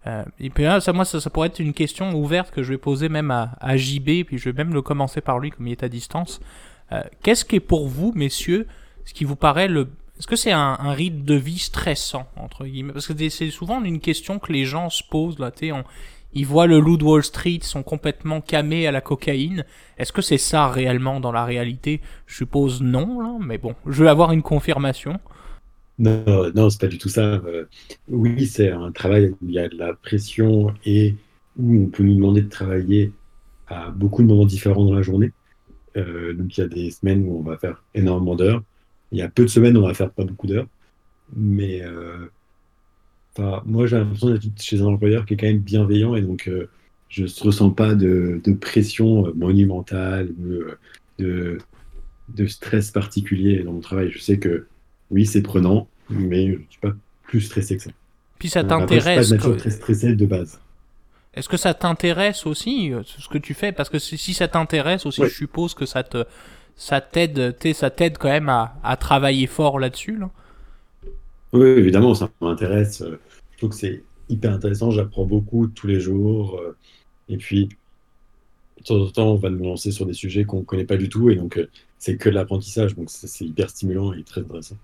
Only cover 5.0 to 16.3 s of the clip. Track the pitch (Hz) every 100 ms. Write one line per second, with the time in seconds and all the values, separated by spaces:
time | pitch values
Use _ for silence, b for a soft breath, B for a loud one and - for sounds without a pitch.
5 | 135 - - 123 143 - 120 120 123 117
6 | - 160 175 - B B B B B -
7 | - - - 233 - 202 - 165 139 131
8 | 208 220 139 - - 185 220 b b b
9 | - - 143 143 156 147 190 160 135 -
10 | - - - 226 226 165 143 131 143 139
11 | 175 156 143 143 131 175 - - 175 143
12 | - 127 131 - - - 135 131 139 139
13 | 143 151 156 - 160 - 170 254 202 160
14 | 165 156 - 196 - 143 131 147 175 -
15 | - 156 165 147 123 - 160 139 127 B
16 | B B B